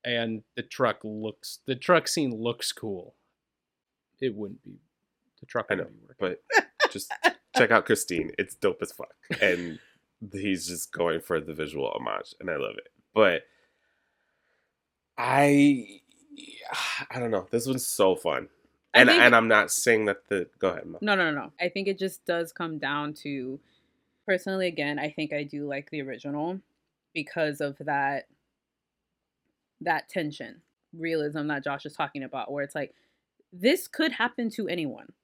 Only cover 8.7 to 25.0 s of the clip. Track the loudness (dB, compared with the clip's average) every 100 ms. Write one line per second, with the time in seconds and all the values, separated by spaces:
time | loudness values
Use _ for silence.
8.7 | -2 -8 -10 -16 _ -8 0 2 2 -4
9.7 | -10 _ _ _ _ -12 -6 -2 -2 -4
10.7 | -8 -10 -2 -2 -2 -2 -4 -4 -8 -8
11.7 | -4 -4 -4 -6 -6 -10 -10 -6 -4 -4
12.7 | -8 -16 _ _ 4 6 4 -6 _ _
13.7 | _ _ _ _ _ _ _ _ _ _
14.7 | _ _ _ _ -6 2 6 6 8 6
15.7 | 4 -2 -18 _ _ _ -20 -20 -18 -10
16.7 | -6 -4 -6 -8 -4 0 -2 0 -2 0
17.7 | -2 -2 4 4 4 0 -2 -4 _ _
18.7 | _ _ 8 8 10 10 8 8 4 4
19.7 | 0 4 4 2 -2 _ -4 -4 _ -2
20.7 | -2 -10 -6 -2 0 0 -2 -8 -6 -4
21.7 | -2 -4 -4 -6 -6 -4 -2 -4 -6 -8
22.7 | -6 -4 -4 -4 -8 -8 -6 -8 -10 _
23.7 | _ _ _ _ _ -2 0 0 -2 -2
24.7 | 0 -2 -2